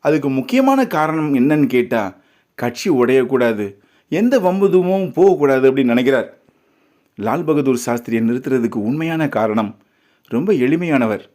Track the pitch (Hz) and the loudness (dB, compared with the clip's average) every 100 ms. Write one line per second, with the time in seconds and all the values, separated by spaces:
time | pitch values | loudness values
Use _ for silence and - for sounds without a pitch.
0 | 143 156 139 131 123 247 262 269 262 165 | 0 0 0 -4 -2 0 2 2 0 -2
1 | 156 160 151 139 131 151 139 127 120 120 | -2 -2 -2 0 2 2 2 2 0 -2
2 | 98 - _ _ _ - 120 117 202 135 | -4 -10 _ _ _ -8 -8 -6 -2 0
3 | 120 131 123 131 120 107 101 98 _ _ | 2 2 2 0 0 0 -6 -10 _ _
4 | _ 156 233 262 185 190 196 185 180 190 | _ -2 0 2 0 0 2 2 2 -2
5 | 185 143 190 170 143 135 131 135 123 120 | -2 2 4 4 2 4 4 4 2 2
6 | 127 131 104 - _ _ _ _ _ _ | 2 0 -2 -12 _ _ _ _ _ _
7 | _ - 104 143 160 147 135 123 120 117 | _ -8 -4 -4 -2 0 0 -2 -2 -6
8 | 117 113 113 120 143 131 117 120 104 143 | -4 -2 0 -2 -2 -2 -2 -4 -4 -4
9 | 160 160 151 110 110 107 104 - _ _ | -4 -2 -2 -2 -2 -2 -4 -8 _ _
10 | _ _ _ 113 185 185 127 165 175 143 | _ _ _ -4 0 0 2 0 0 -2
11 | 113 104 - | -2 -4 -8